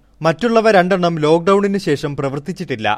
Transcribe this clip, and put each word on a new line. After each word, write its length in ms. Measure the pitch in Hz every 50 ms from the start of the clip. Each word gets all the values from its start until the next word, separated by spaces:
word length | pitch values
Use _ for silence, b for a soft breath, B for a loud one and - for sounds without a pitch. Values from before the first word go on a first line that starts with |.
| _ _ _ -
മറ്റുള്ളവ 500 | 151 165 156 - 240 240 233 226 214 226
രണ്ടെണ്ണം 440 | 202 185 175 180 196 180 175 170 170
ലോക്ഡൌണിന് 600 | 156 147 151 160 170 165 196 196 202 202 202 196
ശേഷം 360 | 190 - 165 143 135 - 147 143
പ്രവർത്തിച്ചിട്ടില്ല. 720 | 147 139 139 135 147 143 190 180 - 170 143 131 107 107 104 107